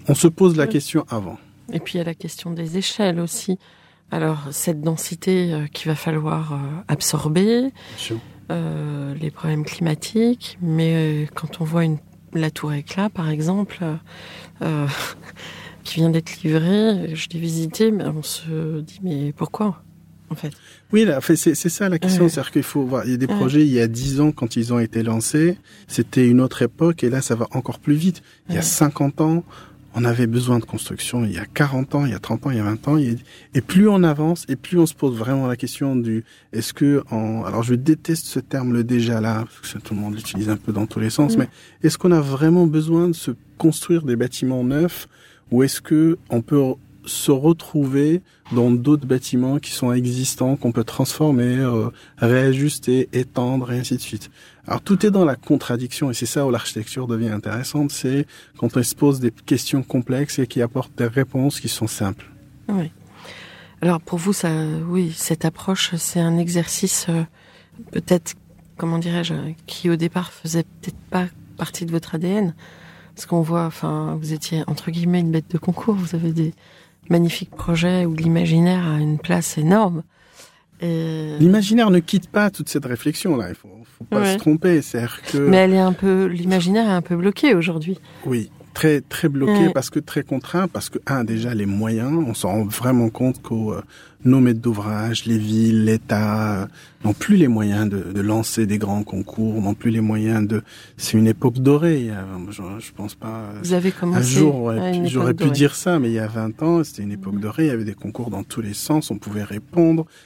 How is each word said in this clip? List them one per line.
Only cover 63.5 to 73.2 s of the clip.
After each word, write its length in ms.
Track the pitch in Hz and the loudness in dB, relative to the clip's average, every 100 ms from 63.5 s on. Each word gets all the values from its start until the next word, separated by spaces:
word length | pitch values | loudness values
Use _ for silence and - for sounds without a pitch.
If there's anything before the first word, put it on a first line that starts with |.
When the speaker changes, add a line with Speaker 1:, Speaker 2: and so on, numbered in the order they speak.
| - - - | -20 -20 -4
Speaker 2:
Alors, 200 | 170 165 | 0 0
pour 180 | - 175 | -2 -4
vous, 140 | 185 | -2
ça, 180 | 202 170 160 156 160 165 | 0 0 -2 -2 -4 -2
oui, 240 | 180 170 160 | 0 -2 -2
cette 300 | - 160 160 | -4 -2 -2
approche, 500 | - - 190 - 170 | -4 -4 -2 -2 -4
c'est 240 | - 175 | -4 0
un 180 | 165 170 | 2 2
exercice, 680 | 170 170 165 - 190 - - | 0 0 -2 -2 -2 -2 -2
euh, 160 | 165 165 _ _ - _ - 233 | -2 -4 _ _ -20 _ -20 -10
peut-être, 420 | - - 180 - - _ - _ - | -6 0 0 -2 -16 _ -20 _ -8
comment 240 | 165 165 | -4 -2
dirais-je, 340 | 170 170 170 156 143 160 - | -2 -4 -4 -6 -8 -12 -14
qui 240 | - 175 | -6 -2
au 60 | 165 | 0
départ 380 | 165 185 175 | 0 -4 -8
faisait 300 | - 165 165 160 - | -10 -6 -4 -4 -8
peut-être 160 | - - - | -14 -14 -6
pas 180 | 185 180 - - - | -4 -4 -8 -18 -10
partie 300 | 165 - 170 | -10 -8 -4
de 60 | |
votre 240 | 165 - 160 | -4 -4 -4
A 20 | |
D 100 | 175 | -2
N. 280 | 208 185 - - - - - - | 0 -2 -4 -14 -20 -20 -20 -20
Parce 100 | - | -16